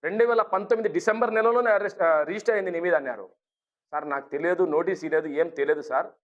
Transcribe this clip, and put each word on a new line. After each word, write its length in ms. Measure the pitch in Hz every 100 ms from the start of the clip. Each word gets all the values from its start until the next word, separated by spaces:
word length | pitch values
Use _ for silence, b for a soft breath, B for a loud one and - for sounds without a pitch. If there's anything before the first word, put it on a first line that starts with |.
"రెండు 200 | 156 208
వేల 180 | 233 233
పంతొమ్మిది 520 | 214 185 202 226 220
డిసెంబర్ 400 | 233 226 220 233
నెలలోనే 360 | 220 226 240 240
అరెస్ట్, 320 | 202 202 -
ఆ, 200 | 170 156
రిజిస్టర్ 320 | 151 202 202
అయింది 160 | 214 185
నీ 100 | 170
మీద" 140 | 175
అన్నారు. 360 | 160 135 113 95 _ _ _ _ _ _
"సార్, 160 | 151 147
నాకు 200 | 139 139
తెలియదు, 340 | 135 170 180
నోటీస్ 420 | 180 151 175 175
ఇవ్వలేదు, 220 | 160 156 156
ఏం 220 | 143 165
తెలియదు 340 | 165 139 151
సార్ 240 | - 131 135 _